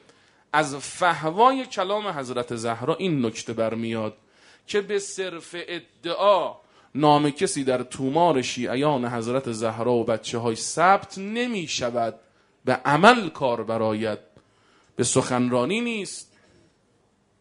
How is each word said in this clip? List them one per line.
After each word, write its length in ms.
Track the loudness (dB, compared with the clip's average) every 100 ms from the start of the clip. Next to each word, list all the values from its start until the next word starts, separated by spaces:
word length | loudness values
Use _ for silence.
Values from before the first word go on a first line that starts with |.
| _ _ _ _ -2
از 220 | 0 0 -4
فهوای 920 | -10 0 0 2 -2 4 4 4 -4
کلام 420 | -4 -2 -2 -4
حضرت 480 | -6 -4 -4 -4 -4
زهرا 400 | -4 -2 -2 -2
این 300 | 0 0 0
نکته 280 | -2 -8
برمیاد 640 | -2 -2 -2 -4 -4 -6 -10 _ _ -20 -20 -4
که 140 | -4
به 180 | -2 -4
صرف 560 | -4 -8 -8 -8 -12 -12
ادعا 960 | -10 -10 -12 _ -6 2 4 4 2 -8 _ _ _ 2
نام 340 | 6 6 4
کسی 340 | 0 -2 0
در 200 | 0 0
تومار 580 | -2 -4 0 2 4 2
شیعیان 640 | -2 -4 -4 0 0 0 -2
حضرت 460 | -4 -2 -2 -2
زهرا 420 | -4 -4 -2 2
و 100 | 2
بچه‌هاش 540 | 2 -2 -2 -4 -2 -4
ثبت 600 | -4 2 4 4 0 -12
نمی‌شود. 1000 | -8 -4 -4 -4 -6 -4 -2 -2 -2 -6 _ _ _ _ -2
به 60 |
عمل 560 | 0 2 6 8 6 2
کار 340 | -4 -2 -2
برآید، 560 | -2 0 0 0 -2 -4 -12 -20 _ _ _ _ _ -2
به 80 |
سخنرانی 800 | 2 2 2 0 2 2 0 -2
نیست. 560 | -4 -6 -8 -12 -18 _ _ _ _ _ _ _ _ _ _ _